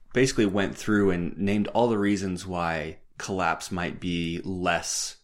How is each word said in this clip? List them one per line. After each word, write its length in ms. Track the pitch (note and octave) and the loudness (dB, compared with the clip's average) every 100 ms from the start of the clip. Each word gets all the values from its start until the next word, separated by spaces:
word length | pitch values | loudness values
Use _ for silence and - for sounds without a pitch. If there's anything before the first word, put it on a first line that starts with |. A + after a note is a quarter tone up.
| - | -4
basically 320 | B2 C3 - G#2 | 2 2 4 2
went 320 | G2+ F#2+ - | 2 0 -2
through 320 | - G#2 G2 | 0 4 4
and 280 | F2 F2 - | 2 -2 0
named 320 | G2 G#2 G2+ | 2 2 2
all 180 | A2 A#2+ | 2 2
the 100 | G#2+ | 4
reasons 480 | G2+ G2+ G2 F2 F#2 | 2 2 -2 -6 -4
why 520 | F2 E2+ D#2+ D#2 - - - | -2 -2 -2 -6 -10 -18 -12
collapse 540 | - F#2+ E2 E2 - | -6 0 0 -2 -4
might 260 | F2+ E2+ - | -4 -4 -4
be 400 | F2+ E2+ E2+ E2+ | -4 -2 -2 -4
less 720 | F#2+ F#2 F2+ E2+ - - - - | -4 -2 0 0 -2 -6 -6 -10